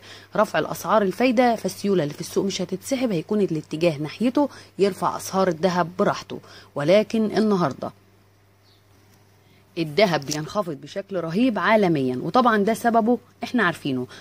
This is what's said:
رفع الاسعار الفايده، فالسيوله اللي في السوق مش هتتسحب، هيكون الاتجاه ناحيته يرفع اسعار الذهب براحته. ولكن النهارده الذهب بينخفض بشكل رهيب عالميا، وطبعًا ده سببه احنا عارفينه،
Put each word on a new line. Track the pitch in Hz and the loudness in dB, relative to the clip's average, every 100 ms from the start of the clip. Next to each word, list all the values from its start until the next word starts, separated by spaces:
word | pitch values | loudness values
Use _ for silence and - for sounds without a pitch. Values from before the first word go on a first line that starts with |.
| - - - 180 | -10 -20 -8 0
رفع | 208 165 | 0 0
الاسعار | 151 160 165 214 | -2 -6 2 2
الفايده، | 196 175 254 233 247 220 | 2 2 2 4 2 2
فالسيوله | 185 - 202 190 | -4 -4 0 0
اللي | 147 | 0
في | 147 | -6
السوق | 165 - | -4 -2
مش | 196 185 | -2 -4
هتتسحب، | 175 185 - 262 254 | -6 -8 -6 -4 -2
هيكون | 180 160 214 | -2 -2 0
الاتجاه | 185 156 - 156 170 143 | 0 -2 -6 0 0 0
ناحيته | 151 - 233 277 285 - - - | -6 -2 0 2 0 -4 -20 0
يرفع | 196 185 160 - | 0 0 -4 -4
اسعار | - 190 185 | -4 0 0
الذهب | 165 180 175 165 180 | 2 0 0 -2 0
براحته. | 202 139 - 123 - - - | 0 0 -6 -14 -14 -20 -12
ولكن | - 143 202 214 226 214 - | -6 4 4 4 -2 0 0
النهارده | 220 196 160 - - - _ _ _ _ _ _ _ _ _ _ _ _ _ _ _ _ _ - | 2 2 0 -2 -10 -12 _ _ _ _ _ _ _ _ _ _ _ _ _ _ _ _ _ -8
الذهب | 160 147 208 156 131 | -4 2 2 2 -2
بينخفض | 151 151 202 175 139 | -6 -4 -6 -6 -8
بشكل | 143 196 196 190 | -10 -12 -6 -6
رهيب | 165 175 254 202 | -4 0 0 2
عالميا، | 175 220 190 156 131 127 | 2 4 4 2 0 -2
وطبعًا | 156 247 240 214 | 0 2 4 2
ده | 196 | 2
سببه | 226 233 226 220 240 - _ | 0 2 2 2 0 -2 _
احنا | 233 247 | -4 0
عارفينه، | 185 160 143 127 127 - | 0 0 -4 -4 -6 -14